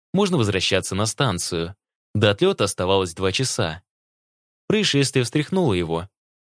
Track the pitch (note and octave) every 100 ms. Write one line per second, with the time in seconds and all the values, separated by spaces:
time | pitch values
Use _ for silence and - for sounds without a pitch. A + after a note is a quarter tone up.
0 | _ F#3 G3+ F3 G#2 F#2+ - F#2+ - F#2+
1 | A2 - C3+ F2 - F2 E2 - _ _
2 | _ G#2 G#2 G2+ F#3 G3 G#2 - F#2 F#2+
3 | F2+ E2 F#2+ F#2 C3 - F2 E2+ _ _
4 | _ _ _ _ _ _ - G#3 F#3+ C#3+
5 | C#3 C3 A#2+ D3+ D3 F#3+ D#3+ F2+ E2 E2
6 | F#2 _ _ _